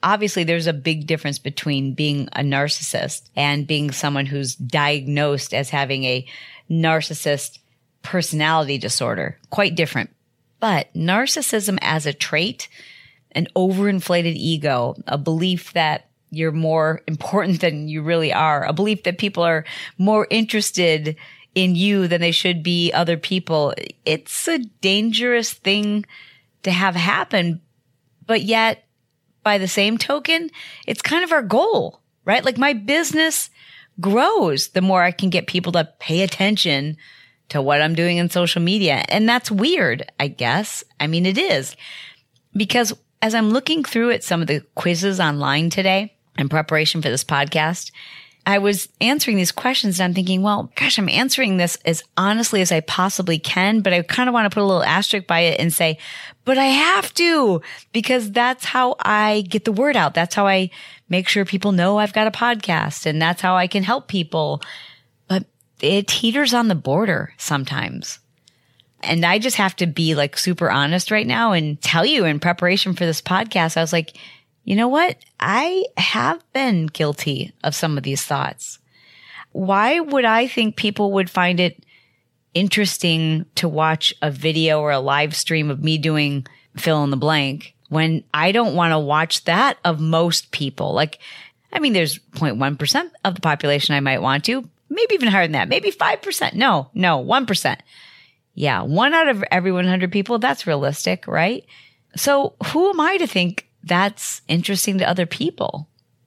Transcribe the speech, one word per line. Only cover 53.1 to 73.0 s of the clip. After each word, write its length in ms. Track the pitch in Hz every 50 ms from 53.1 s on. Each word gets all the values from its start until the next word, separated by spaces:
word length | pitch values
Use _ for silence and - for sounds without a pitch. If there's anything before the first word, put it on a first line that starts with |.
| 202 - 190 180 165 156
can, 440 | - - - 180 185 196 220 220
but 120 | 196 196 180
I 80 | 175
kinda 300 | 170 - - - 247 254
wanna 180 | 240 240 220 202
put 120 | 185 214
a 40 | 202
little 180 | 196 190 175 -
asterisk 440 | - 151 180 196 - - 208 185 -
by 140 | 170 165
it 180 | 170 170 160 -
and 140 | 147 170 156
say, 240 | - 170 160 156 156 - - - - - - - _ _
'But 120 | - 262 262
I 80 | 269
have 480 | 269 262 269 302 330 370 403 381 - -
to, 460 | - 339 339 330 311 269 220 185 165 - - - - - _
because 400 | _ 233 214 - 254 254 226 208
that's 320 | 196 240 240 247 254 254 -
how 300 | - - 254 254 247 254 - -
I 400 | - 214 214 214 214 214 214 208 180
get 160 | 170 214 -
the 60 | 226
word 260 | 214 190 254 294 285 233
out. 160 | 170 143 -
That's 220 | 165 170 175 -
how 120 | - 202 196
I 220 | 190 190 185 180 - - - - - - _ _
make 180 | 175 185 185 -
sure 180 | - 208 196
people 280 | 185 - 190 185 202 196
know 240 | 180 175 185 202 208
I've 160 | 214 208 202
got 140 | 214 214 220
a 40 |
podcast, 720 | 208 - 233 240 240 220 - - 175 156 - - 147 - -
and 160 | 160 151 156
that's 200 | 160 165 175 -
how 140 | - 185 185
I 120 | 185 180 185
can 160 | - 202 190
help 240 | 185 233 277 - _
people.'" 540 | - 190 170 156 - 165 156 147 147 147 - - - - - - - _ _ _ _ _ _ _
But 180 | 185 190 196 _ _ _ _ _ _ _
it 260 | - 143 185 196 202 -
teeters 460 | - - - 226 226 277 294 254 226
on 160 | 240 240 226
the 60 | 190
border 580 | 156 127 131 135 165 220 208 175 - - - - _
sometimes. 800 | - - 151 143 135 - 143 135 - - - - - - - - _ _ _ _ _ _ _ _ _ _ _ _ _ _ _ _ -
And 220 | - 160 165 165
I 140 | 170 180 214
just 180 | 214 262 240 -
have 180 | 202 190 185 -
to 80 | 180
be, 300 | 170 147 - 165 160 160
like, 220 | 147 143 143 - -
super 340 | - 185 180 160 170 139
honest 400 | 101 131 143 143 165 185 175 -
right 160 | 214 214 214 226
now 240 | 247 226 233 226
and 280 | 196 170 156 151 147 147
tell 240 | - - - 170 165
you 200 | 247 311 285 202
in 140 | 170 147 147
preparation 540 | - 175 175 175 - 175 185 196 - 196 180
for 120 | -